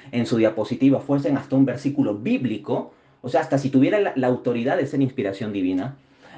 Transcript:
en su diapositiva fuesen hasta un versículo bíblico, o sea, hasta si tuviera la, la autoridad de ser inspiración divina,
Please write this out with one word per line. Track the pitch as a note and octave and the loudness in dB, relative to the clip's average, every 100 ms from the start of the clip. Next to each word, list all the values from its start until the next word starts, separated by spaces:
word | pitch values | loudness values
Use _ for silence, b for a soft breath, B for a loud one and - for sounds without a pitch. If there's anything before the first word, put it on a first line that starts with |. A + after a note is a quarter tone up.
| B | B
en | A#2+ A2+ | -4 0
su | A#2 | 2
diapositiva | A2 A2 G#2+ B2 C3+ C3 | 2 2 -4 2 4 4
fuesen | - C#3+ D3 C3+ | 2 0 0 -2
hasta | - C3+ | 0 2
un | C3+ | 2
versículo | A#2+ C#3 - A2+ G#2 | 2 -4 0 0 -2
bíblico, | B2+ B3 B2 G#2+ - A#2+ - b b b | -2 -2 -2 -6 -4 -6 -6 b b b
o | B2 | -4
sea, | D3+ | -2
hasta | C#3+ C#3 | 0 -2
si | C#3 | 2
tuviera | C3 D#3 G#3 | 4 4 4
la, | G3 C3+ | 0 0
la | B2 | 0
autoridad | B2 B2+ A#2 B2 E3 | 0 -2 -2 -2 -2
de | C3+ | -2
ser | C#3 | 0
inspiración | C3 - G2+ G2 G#2+ | -2 -2 -4 -4 -6
divina, | G2 F#2 F#2 B2 - B B B | -2 -2 -2 -4 -10 B B B